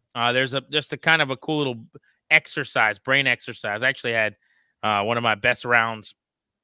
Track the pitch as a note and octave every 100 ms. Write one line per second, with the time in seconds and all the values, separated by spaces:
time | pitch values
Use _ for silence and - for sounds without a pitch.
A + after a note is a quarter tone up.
0 | _ A#2+ A#2+ B2+ C3 C3+ B2 D3 - D3
1 | D#3+ D#3+ C#3 C3 - D3+ C#3 A#2 G2+ -
2 | _ _ - D#3 - - C3+ C3 A2 G#2
3 | - C3+ C3+ A#2+ - - A2 G#2+ B2+ C3+
4 | A#2+ A#2 G#2+ G2+ _ _ _ _ G#2+ G#2
5 | G#2 A#2 A#2 G#2 B2 A#2+ B2 A#2+ A2+ A2
6 | - - _ _ _ _